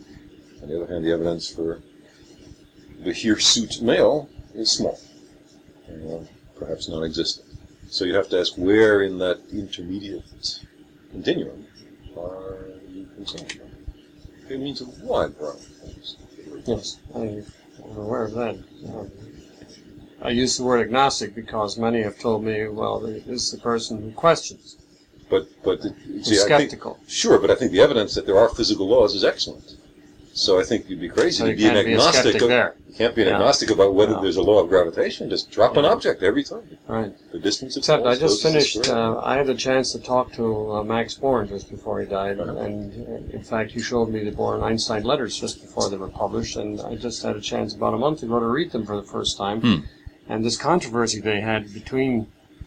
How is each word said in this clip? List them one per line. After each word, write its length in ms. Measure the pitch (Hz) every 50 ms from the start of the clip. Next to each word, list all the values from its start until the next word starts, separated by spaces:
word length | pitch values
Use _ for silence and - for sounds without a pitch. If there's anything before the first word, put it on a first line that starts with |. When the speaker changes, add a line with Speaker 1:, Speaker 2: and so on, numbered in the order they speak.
| - - - - - - - - - - - -
Speaker 1:
On 60 | 71 73
the 80 | 78 85
other 100 | 85 85
hand, 120 | 87 85 80
the 80 | 82
evidence 380 | 85 82 82 85 85 82 - -
for 320 | - - 82 82 85 - - - - - - - _ - - - - - - - - - - _ _ - - - - -
the 80 | - -
hirsute 720 | - - - 110 104 - - - - - 113 - - -
male 460 | 117 120 156 185 123 107 143 151 143 - - - - - -
is 160 | 107 113 107
small, 300 | - - 107 85 - - - - - - - - - - _ _ _ - _ - - _ _ 85
uh, 280 | 82 80 80 80 82 82 82 - - _ _ - -
perhaps 320 | - - 78 80 78 - 82
non-existent. 600 | 82 80 80 82 80 82 80 - - - - - - - - - _ - - -
So 160 | - - 95
you 100 | 87 87
have 140 | 98 - -
to 80 | 98 90
ask, 160 | 85 - -
where 480 | 92 87 95 104 110 110 107 104 98
in 160 | 98 95 92 90
that 220 | 92 90 87 - - -
intermediate 1080 | 95 104 98 92 - 95 87 87 95 101 98 98 87 82 - - - - - - - - - - _ - - _ _ _ _ -
continuum 560 | - 92 - - - - - - - - - - _ - - - - - - - -
are 520 | 85 87 90 92 95 95 95 95 95 95 95 95 95 95 -
you 180 | 92 95 95 - -
concerned? 440 | 101 98 - 95 - - - - - - - - - - - - - - _ _ - - - - - - -
It 120 | 131 135
means 200 | 135 143 127 -
a 60 | - - - - 180
wide 300 | 254 214 117 80 73 -
variety 280 | - 76 73 - - -
of 260 | - - - - -
things. 240 | - - - - - - - - - - - - 143 139 143
Speaker 2:
Yes, 320 | 135 113 - - - - - - - -
I'm 300 | 120 113 107 104 104 104 107 - _ _ - - - - - 110
aware 280 | 107 101 107 123 123 113
of 100 | 107 107
that. 220 | 117 120 110 95 95 - - - - - -
Um, 220 | 120 110 101 98 - 101 107 - 73 73 - - - - - - - - - - - - - - - -
I 100 | - 127
use 260 | 120 120 131 127 -
the 60 | -
word 180 | 123 127 123 117
agnostic 540 | 107 104 117 135 135 135 - - 110 101 101
because 420 | 113 107 - - 110 104 101 101 113
many 220 | 117 117 117 113
have 160 | 107 101 98 -
told 260 | - 120 110 104 107
me, 240 | 110 110 107 110 107
"Well, 320 | 107 110 110 110 107 104
this 260 | 113 113 110 107 -
is 240 | - 123 120 - -
the 80 | 117 104
person 420 | - 120 117 113 - - 117 107
who 100 | 107 110
questions." 640 | 110 - - 170 156 - - - 95 - - - - _ - _ _ _ _ _ _ - - -
Speaker 1:
But, 200 | 98 95 - - - _ -
but, 200 | 95 90 - -
it, 100 | 98 - - -
Speaker 2:
Who's 200 | - - 101 - 113
Speaker 1:
see, 80 | 107
I 220 | 98 101 101 151 143
think 120 | 143 -
Speaker 2:
skeptical. 280 | - - - 110 - - _ -
Speaker 1:
Sure, 300 | - - 233 233 139 98
but 120 | 98 -
I 40 | 98
think 180 | - - 76
the 80 | 82 95
evidence 340 | 131 147 131 113 101 92 -
that 120 | 107 -
there 100 | - 95 98
are 100 | 117 113
physical 360 | - - 110 104 104 95 98
laws 280 | 98 120 131 107 104 104
is 100 | 95 104
excellent. 520 | 156 - - - - - - - - - - - - - - - - _ - - - -
So 260 | - - 104 95 92
I 20 |
think 260 | 92 - 120 98 - -
you'd 120 | 92 80
be 80 | 85 82
crazy 300 | - 107 135 175 160 -
Speaker 2:
So 60 | 117
Speaker 1:
to 40 | 110
Speaker 2:
you 60 | 107
Speaker 1:
be 80 | 92 107
an 80 | 110 -
Speaker 2:
can't 120 | 101 95
be 60 | 113
a 40 | 113
Speaker 1:
agnostic 240 | - 139 170 165 131
Speaker 2:
skeptic 200 | 123 117 98 110
Speaker 1:
of, 60 | 120 120
Speaker 2:
there. 260 | 123 120 101 85 - - - -
Speaker 1:
you 60 | -
can't 200 | - 110 117 -
be 80 | 113
an 60 | 101 92
Speaker 2:
Yeah. 60 | 101
Speaker 1:
agnostic 360 | 101 101 135 143 - 117 110
about 240 | 104 90 98 98 95
whether 180 | 98 107 107 110
Speaker 2:
No. 80 | -
Speaker 1:
there's 140 | 98 92 82
a 60 | 95
law 180 | 87 101 107 101
of 80 | 85 85
gravitation. 600 | 92 90 87 82 82 101 165 226 - - - -
Just 220 | 95 80 - -
drop 260 | - - 110 123 117
an 80 | 147 143
Speaker 2:
Yeah. 60 | 170
Speaker 1:
object 300 | 233 - - 180 - -
every 200 | 90 98 117 143 139
time. 340 | - 185 226 - - - - _
Speaker 2:
Right. 260 | - 113 113 110 98 92 - - -
Speaker 1:
The 60 | - 82
distance 380 | 82 101 - - 131 131 -
it 40 | 143
Speaker 2:
Except 220 | - - 156 123
I 20 | 117
Speaker 1:
falls 140 | 123 127 127
Speaker 2:
just 120 | 156 160
Speaker 1:
goes 80 | - -
to 60 | -
the 60 | 160
Speaker 2:
finished, 320 | 160 151 135 - - 107 123
Speaker 1:
square. 120 | 127 120
Speaker 2:
uh, 240 | 113 113 113 113 117 -
I 120 | 120 127
had 120 | 139 143 131
a 40 | 123
chance 380 | 113 - 135 131 131 123 -
to 60 | - 113
talk 340 | 107 - 127 127 123 - -
to, 380 | - 113 113 110 107 107 107
uh, 120 | 104 104 104
Max 300 | 110 113 117 113 113 -
Born 340 | - 139 135 127 113 104 98
just 200 | 98 98 - -
before 300 | 113 101 - 110 101 101
he 60 | 98
died, 320 | 92 101 95 98 101 101 101
Speaker 1:
Uh-huh. 180 | 104 - - 110
Speaker 2:
and, 480 | 110 104 104 104 104 101 101 117 120 120
uh, 280 | 113 - - - -
in 60 | 110
fact, 300 | - - 120 110 110 107
he 80 | - 120
showed 280 | 113 - 123 120 113 110
me 140 | 110 107 107
the 60 | 107
Born-Einstein 720 | 101 101 110 107 110 107 107 110 113 113 110 - 113 107
letters 340 | 104 120 147 143 120 101 - -
just 220 | 117 110 - -
before 280 | - - - 117 107 101
they 60 | 98
were 120 | 95 95 92
published, 480 | - - 107 95 104 117 117 - -
and 240 | 117 107 104 104 104
I 140 | 101 98 117
just 280 | 107 120 117 107 -
had 140 | - 113 110
a 40 | 104
chance 340 | 104 - 120 117 113 107 -
about 180 | 104 113 110 110
a 40 | 110
month 240 | 131 151 156 151
ago 160 | 127 113 117 120
to 80 | 117
read 240 | 117 123 151 175 165
them 120 | - 117 104
for 100 | 101 104
the 60 | 101 98
first 300 | - - 110 104 - -
time. 240 | - 101 101 104 113
Speaker 1:
Hmm. 180 | 120 120 95 76 71 - - - - - - _ - -
Speaker 2:
And 140 | 113 110 113
this 100 | 120 117
controversy 640 | - - 143 175 180 - 117 113 120 117 113 113 107
they 200 | 98 107 107 101
had 320 | 104 113 110 107 104 104 101
between, 540 | 110 - - 131 131 131 131 123 110 107 - - _ _ _ _ - -